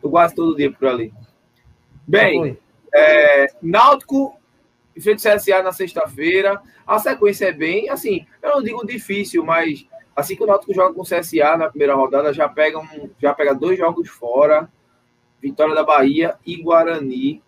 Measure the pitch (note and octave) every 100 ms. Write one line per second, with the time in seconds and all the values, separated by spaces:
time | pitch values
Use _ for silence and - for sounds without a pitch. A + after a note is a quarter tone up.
0 | - E3 E3 E3+ E3 D3 C#3+ C3+ C3+ B2
1 | A2+ G#2+ - _ _ _ _ _ _ -
2 | - F#3+ G#3 F3 D3+ A#2+ _ _ _ D3
3 | D3+ D3+ D3 C#3+ C#3 - E3 G3 B3+ C#4+
4 | - C4+ C4+ - _ _ _ _ _ -
5 | G3 G#3+ A3+ G#3 - F#3+ F#3+ F3+ F#3 E3+
6 | D#3 C#3+ D#3+ F#3 G3 G3+ _ _ - G#3+
7 | A3 C4 G#3 G3 G3 D#3 D#3 F#3+ A#3 C#5
8 | - F#3 - _ - - - A#3 A3+ D3+
9 | - G3 G3 F3 D#3+ E3 E3 C#3+ _ -
10 | _ - D3 F#3+ G#3+ G3 - F#3 F#3 F3
11 | F3+ F3 F3 D#3+ D3 E3 D#3 D3 C#3+ C#3
12 | C3 C#3 D3 C#3+ D3 D3+ D#3 D#3 D#3 D3+
13 | - _ C#3+ C#3+ D3 C3+ D#3+ F#3 E3+ E3+
14 | E3+ - A#2+ B2+ D3+ D3+ E3 _ _ _
15 | _ _ _ _ C#3 C#3 D#3 D#3 D3+ D3
16 | C3+ C#3+ E3 - - E3+ E3 E3 E3 E3
17 | C#3 B2+ C3+ D3+